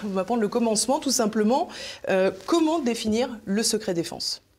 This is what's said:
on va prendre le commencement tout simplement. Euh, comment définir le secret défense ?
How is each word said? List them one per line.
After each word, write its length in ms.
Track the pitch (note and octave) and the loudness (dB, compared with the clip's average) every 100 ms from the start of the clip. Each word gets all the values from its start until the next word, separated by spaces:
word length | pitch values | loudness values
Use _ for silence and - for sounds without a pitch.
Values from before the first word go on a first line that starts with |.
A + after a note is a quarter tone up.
on 60 | G#3 | -4
va 160 | F#3+ F#3 | -2 0
prendre 160 | A#3+ | 2
le 60 | G#3 | 2
commencement 520 | A#3 A#3 G#3+ - D4 | 2 2 2 2 0
tout 100 | C#4+ | 0
simplement. 600 | A#3+ G#3+ A3 G#3+ C4+ F4+ - - - - | 2 2 2 2 2 0 -8 -14 -8 0
Euh, 200 | F#3+ F#3+ F#3+ - | 2 2 0 0
comment 320 | E4+ D#4 E4 | 2 4 2
définir 580 | B3 A3+ A3 A3 C4 A3 - | 0 -2 0 0 -2 -4 -4
le 180 | G3 | -2
secret 320 | A3 G#3+ G#3 E3+ | 0 0 -2 -4
défense ? 480 | D#3+ B2 - - _ | -4 -6 -8 -8 _